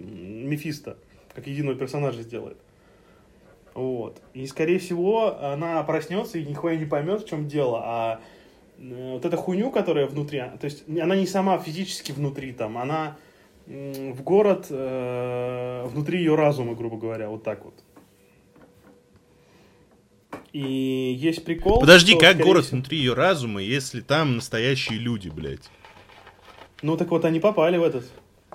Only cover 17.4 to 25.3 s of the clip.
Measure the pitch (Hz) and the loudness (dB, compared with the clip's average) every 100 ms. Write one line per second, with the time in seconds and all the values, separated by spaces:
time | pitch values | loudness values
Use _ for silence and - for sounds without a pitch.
17.4 | 110 101 - - _ - - _ _ _ | -6 -8 -12 -20 _ -20 -20 _ _ _
18.4 | _ - - _ - _ _ _ _ _ | _ -20 -20 _ -20 _ _ _ _ _
19.4 | _ _ _ _ _ _ _ _ _ - | _ _ _ _ _ _ _ _ _ -18
20.4 | - 147 135 135 131 131 127 127 160 165 | -12 -6 -4 -2 -2 -2 -2 0 0 0
21.4 | 170 170 190 226 139 175 175 - 170 170 | -4 0 4 8 12 12 10 8 8 8
22.4 | 160 185 131 127 127 160 123 117 175 165 | 6 6 4 -2 -4 -2 0 2 2 0
23.4 | 117 101 98 139 131 120 - 147 151 127 | -2 -4 -2 -4 -4 -10 -2 0 2 -2
24.4 | - 113 123 131 - 110 120 113 92 | -2 -2 0 0 -2 -4 -4 -4 -6